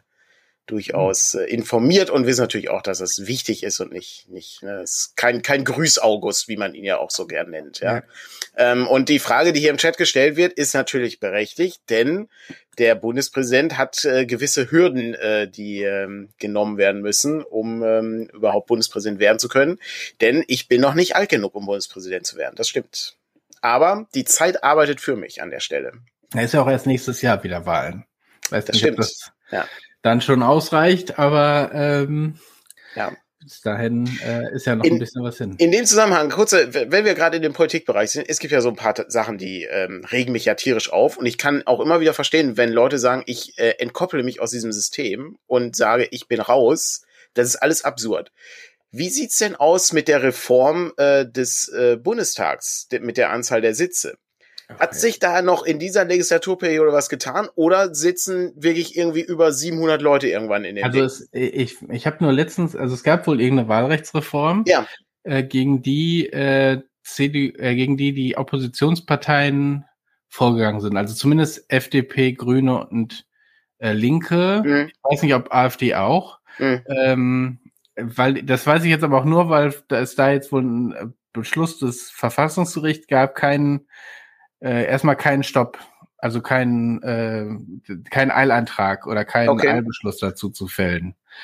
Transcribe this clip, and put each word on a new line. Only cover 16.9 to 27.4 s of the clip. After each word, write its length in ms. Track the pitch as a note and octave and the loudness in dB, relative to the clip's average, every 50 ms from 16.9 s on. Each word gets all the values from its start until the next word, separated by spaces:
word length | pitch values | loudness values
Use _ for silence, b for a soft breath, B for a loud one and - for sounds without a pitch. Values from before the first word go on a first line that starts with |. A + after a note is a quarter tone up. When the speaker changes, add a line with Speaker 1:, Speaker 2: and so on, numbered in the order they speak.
| G3 G3+ G3+ | 2 0 -4
Speaker 1:
müssen, 400 | G#3 G3+ - - C#3+ D#3 D#3 - | -2 -2 0 0 0 -2 -4 -6
um, 400 | - - A2 A2 A2+ A2+ A#2 A2+ | -6 -6 -6 -4 -4 -4 -4 0
ähm, 480 | A2+ A2 A2+ A2 A2+ A2 A2+ A2+ - - | 0 0 0 0 -2 -6 -8 -10 -12 -8
überhaupt 360 | G#2+ G#2+ G#2 G2 G#2 - - | -2 -2 0 0 0 0 0
Bundespräsident 520 | A#2+ A2+ A2 - - A2 G2+ G#2+ G#2 F#2+ | 0 0 0 -4 -4 -6 -6 -6 -2 2
werden 180 | G#2 G2+ A2 A2 | 4 4 4 2
zu 100 | - A#2+ | 0 0
können. 300 | - C3 C#3 D#3 F3+ B B B B B B B B _ A2+ | 2 2 2 2 0 B B B B B B B B _ 2
Denn 220 | A#2 B2+ D#3+ - | 4 4 2 0
ich 200 | - D#3 C3+ - | 0 -2 -4 0
bin 140 | - B2+ B2 | 2 2 4
noch 140 | C3+ C#3 C#3+ | 4 4 4
nicht 200 | E3 F3+ F3 - | 2 0 2 2
alt 140 | F3+ G#3 G3+ | 0 0 2
genug, 260 | D#3+ A#2 G2+ G2 - | 0 0 0 -4 -6
um 120 | G#2 G2+ | -8 -6
Bundespräsident 580 | G2 G2+ G2 F#2 - - F#2+ F#2 F#2 F#2 F2+ F2 | -4 -4 -4 -6 -10 -14 -16 -10 -8 -8 -8 -8
zu 140 | - - E2 | -8 -8 -6
werden. 160 | D2 B1 - | -8 -8 -6
Das 120 | - A#2 - | -6 -6 -4
stimmt. 500 | - C3+ - - - - - - - _ _ _ _ _ _ _ _ _ | -4 -4 -6 -6 -10 -12 -12 -12 -14 _ _ _ _ _ _ _ _ _
Aber 480 | - A#2 A#2+ C3 D#3 F3 G3+ G#3+ A3 - - | -2 0 2 4 4 2 2 0 -4 -6 -6
die 100 | C3+ B2+ | -6 0
Zeit 400 | - - - E3 G3 G#3+ - - | 0 2 2 2 2 2 2 2
arbeitet 380 | C#3 D3+ D#3 D3+ C#3+ C#3+ C3+ - | 4 6 6 4 2 0 -4 -4
für 120 | - C3 | -4 -4
mich 280 | G#2+ D#2 - - - D2+ | -4 -6 -10 -12 -14 -12
an 80 | E2+ | -12
der 100 | C#2 - | -10 -10
Stelle. 320 | - - D#2+ C#2+ C2 B1 - - - _ _ _ _ _ | -8 -6 -4 -4 -4 -6 -10 -14 -20 _ _ _ _ _
Speaker 2:
Da 100 | - A#2 | -2 -2
ist 140 | A#2+ A#2 - | 0 2 4
ja 80 | D3+ C3 | 4 4
auch 80 | C3+ | 4
erst 160 | C3+ B2 - | 2 2 2
nächstes 340 | C3+ C3 B2 - - A#2+ - | 0 0 0 0 -4 -6 -2
Jahr 240 | - B2 G#2+ F#2 | 0 0 0 0